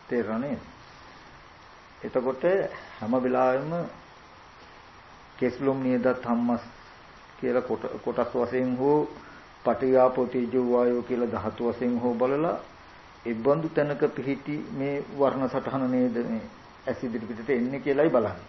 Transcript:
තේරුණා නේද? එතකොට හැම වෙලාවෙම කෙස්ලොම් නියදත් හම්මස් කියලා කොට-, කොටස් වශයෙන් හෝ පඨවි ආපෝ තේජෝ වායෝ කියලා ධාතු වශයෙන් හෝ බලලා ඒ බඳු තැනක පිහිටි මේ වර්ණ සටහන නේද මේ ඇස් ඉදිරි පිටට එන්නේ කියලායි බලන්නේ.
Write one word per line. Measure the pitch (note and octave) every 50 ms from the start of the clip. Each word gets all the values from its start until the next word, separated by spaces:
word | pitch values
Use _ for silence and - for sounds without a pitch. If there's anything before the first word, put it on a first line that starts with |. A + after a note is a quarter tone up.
| -
තේරුණා | - B2+ A#2+ A2 - A2 A2+
නේද? | C3 D4 B3 - - - - - - - - - - - - - - - - - - - - - - - - - - - - -
එතකොට | - A#2 - C3 A#2+ C3 C3 - - F3 G3 G3 - - - - - - -
හැම | - A2+ G#2+ B2
වෙලාවෙම | B2+ B2 B2+ B2+ B2+ B2+ B2+ B2+ C3+ C#3+ D#3 E3 F3 E3+ - - - - - - - - - - - - - - - - - - - - - - - - - - - - - -
කෙස්ලොම් | - C3 B2 A#2+ - C#3 C3+ C3+ C3+
නියදත් | C3 B2+ B2+ B2 A#2 B2+ B2 -
හම්මස් | - A#2 A#2 A#2 A#2+ A#2+ A#2+ A2+ - - - - - - - - - - - - - - -
කියලා | - B2+ B2 A#2+ B2+
කොට-, | A#2+ - A2+ G#2+ - - - G#2+
කොටස් | - B2 A#2 B2 A#2+ -
වශයෙන් | - B2 A#2+ A#2 B2 B2+ B2+ B2+ B2+
හෝ | B2 C3 C#3+ D3 D3+ D3 - - - - - - - - - - -
පඨවි | - B2 A#2 - C3+ C3 C3
ආපෝ | C3 B2+ B2+ B2+ C3+ B2
තේජෝ | A2+ - B2+ A#2+ A2+ B2+ B2+ B2
වායෝ | A#2+ B2 A#2+ B2 A#2+ B2 A#2+
කියලා | A#2 - B2+ A#2 B2 A2+
ධාතු | G#2+ G#2 F#2+ A2 G#2 - A#2+
වශයෙන් | A#2 A2+ - B2+ B2 B2 A#2
හෝ | A#2+ B2 A#2+
බලලා | A2+ B2+ C3 C#3 D3 D#3+ F3 G3+ - - - - - - - - - - - - -
ඒ | - A#2 A#2
බඳු | A2 A2+ C#3 C#3+ D#3+ D#3+ D#3+
තැනක | - D#3 D3 D3 C#3+ - D3+ C#3+
පිහිටි | - C#3 B2 C3+ C#3 C3+ - - D3 D3+ - -
මේ | - C#3 C3+ C#3 C#3+ C#3+ - -
වර්ණ | C3+ C#3 C#3 C#3 - C3 C3+ B2
සටහන | C3+ C3+ - A#2+ A#2+ C3+ C3
නේද | B2+ B2+ B2+ B2+ B2+ A2 A#2+
මේ | A#2+ - A2+ A2 G#2 - - - - - - -
ඇස් | - C3 A#2+ -
ඉදිරි | C#3 A#2+ A2+ A#2 A2
පිටට | G#2+ A#2 G#2+ A2+ -
එන්නේ | C3+ A#2+ A#2+ B2+ C#3 C#3
කියලායි | - D3 C3+ C#3 D3+ E3
බලන්නේ. | - B2 A2 G2+ F#2+ - -